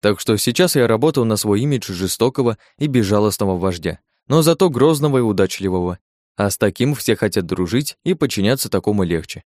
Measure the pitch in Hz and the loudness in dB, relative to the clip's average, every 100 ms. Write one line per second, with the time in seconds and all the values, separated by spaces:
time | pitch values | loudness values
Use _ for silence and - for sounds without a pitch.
0 | 104 101 - 107 - 120 180 147 120 113 | 0 0 0 0 0 2 2 2 2 2
1 | 143 147 113 107 107 101 139 135 - 90 | 2 2 0 0 0 0 0 -2 -4 -6
2 | 95 - 117 131 120 113 _ _ 151 127 | -4 0 -2 0 -2 -2 _ _ 0 0
3 | 101 104 107 - 98 92 95 85 85 85 | 2 2 2 0 -2 0 -2 -2 -6 -8
4 | _ _ _ 147 160 165 190 123 143 156 | _ _ _ 2 4 4 2 4 2 2
5 | 147 135 117 98 95 - 98 92 90 90 | 0 0 0 2 0 0 -4 -2 -4 -6
6 | _ _ _ _ 101 - 107 - 123 143 | _ _ _ _ -2 0 -2 0 -2 -2
7 | - 107 107 98 87 92 87 113 147 - | -2 0 0 -2 -4 -2 -2 -2 -4 -8
8 | - 180 139 - 98 131 107 101 - 104 | -4 -2 -2 -2 0 0 -2 -2 0 0
9 | 90 82 80 - - | 0 -2 -4 -16 -16